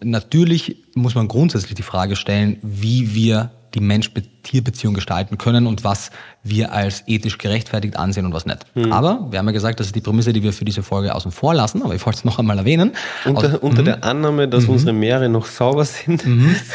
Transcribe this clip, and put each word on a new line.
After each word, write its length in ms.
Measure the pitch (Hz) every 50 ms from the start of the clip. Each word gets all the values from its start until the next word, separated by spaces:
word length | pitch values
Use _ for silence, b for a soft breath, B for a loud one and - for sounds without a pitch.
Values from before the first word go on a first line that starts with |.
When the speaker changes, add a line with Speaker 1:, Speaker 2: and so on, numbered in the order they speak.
| -
Speaker 1:
natürlich 720 | 117 113 110 - - - 165 175 165 170 160 - - - - _ _ -
muss 220 | 127 123 120 120
man 140 | 123 110 107
grundsätzlich 440 | - 127 160 165 - 107 92 - 107
die 100 | - 101
Frage 340 | - - 92 92 98 98 95
stellen, 400 | - - 101 101 104 104 104 - -
wie 520 | 107 101 101 107 113 120 127 123 107 104
wir 360 | 113 113 113 110 107 113 117 - - _ _ -
die 40 | 107
Mensch-Tier-Beziehung 1120 | 101 101 104 107 110 - - - - - _ _ - - - 131 117 123 - - - 107 101
gestalten 440 | 95 - - 87 87 98 - 104 95
können 300 | - 120 117 120 120 113
und 180 | 107 - -
was 260 | 104 101 - - - B B B B B B B
wir 300 | 107 107 107 113 - -
als 320 | 104 101 101 95 - - -
ethisch 300 | 110 107 107 110 - -
gerechtfertigt 580 | - 104 104 113 - - - 107 104 101 -
ansehen 300 | - 85 95 95 101 92
und 80 | 90 80
was 120 | 82 -
nicht. 200 | 87 - - - _ -
Speaker 2:
Mhm. 160 | 120 117 110
Speaker 1:
Aber 400 | 98 101 139 175 220 254 190 127
wir 80 | 101 95
haben 60 | 98
ja 80 | 107 107
gesagt, 260 | 107 101 113 117 -
das 80 | 110 98
ist 80 | 98
die 60 | 107
Prämisse, 320 | - 107 107 113 113 120 110
die 100 | 110 101
wir 80 | 107
für 140 | 98 - 104
diese 180 | 104 101 104 95
Folge 320 | - 98 98 101 98 -
außen 160 | - - 92
vor 220 | 87 - 139 147 170
lassen, 280 | 151 107 107 - 208
aber 140 | 269 - 87
ich 100 | 95 -
wollte 120 | 113 104 -
es 80 | -
noch 120 | - - -
einmal 200 | 117 107 104 98
erwähnen. 340 | 95 123 160 165 185 233 - B B B B B B
Speaker 2:
Unter, 300 | 135 139 - - 143 156
Speaker 1:
Aus-, 60 | -
Speaker 2:
unter 220 | - 139 123 120 139
Speaker 1:
mhm. 20 |
Speaker 2:
der 180 | 180 - - -
Annahme, 460 | 113 127 147 151 151 147 143 139 139
dass 160 | 123 123 120
Speaker 1:
Mhm. 60 | 113
Speaker 2:
unsere 200 | 107 123 147 120
Meere 380 | 113 107 107 113 123 131 131 120
noch 160 | 113 113 110
sauber 400 | - - - 123 127 139 147 151
sind. 400 | 143 - - - 165 170 160 -
Speaker 1:
Mhm, 320 | 131 123 120 131 160 180 - - - -